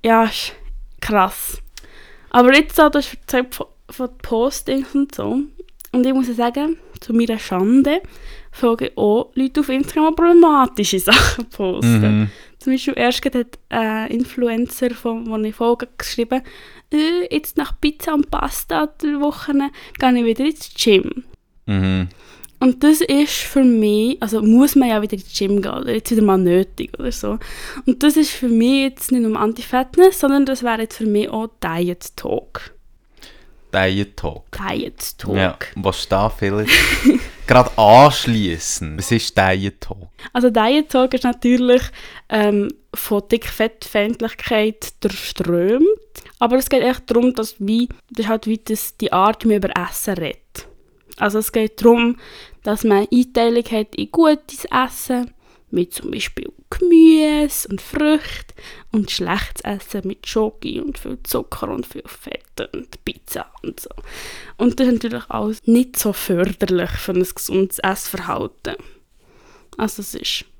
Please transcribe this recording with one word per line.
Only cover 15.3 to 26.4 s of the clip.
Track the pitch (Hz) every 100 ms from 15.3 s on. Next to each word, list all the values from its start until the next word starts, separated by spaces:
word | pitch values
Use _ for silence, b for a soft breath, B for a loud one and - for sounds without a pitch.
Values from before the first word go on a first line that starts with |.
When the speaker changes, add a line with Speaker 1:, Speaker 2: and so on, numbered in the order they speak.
| 220
Speaker 1:
ich | 214
folge, | 214 233 240 247 -
geschrieben, | - - 233 254 B B B B _
«Äh, | 302 311 349 359
jetzt | 302 - -
nach | 277 -
Pizza | 302 302 -
und | 302 294
Pasta | - - - - 330 302
der | - 302 294
Woche | 294 294 - 285 277 B B B
gehe | 254 247
ich |
wieder | 233 226 285
ins | 311 -
Gym.» | - 233 196 - - - - _ _ -
Speaker 2:
Mhm. | 101 92 92 90 B B B B _
Speaker 1:
Und | 254 254
das | 294 311
ist | 339 277 294
für | - - 277
mich, | 254 226 214 208 226 -
also | 220 214
muss | 208 233 285 277
man | 254
ja | 214
wieder | 208
ins | 202 -
Gym | - 196 202
gehen, | 196
oder | - -
jetzt | 220 -
wieder | 226
mal | 208
nötig | 190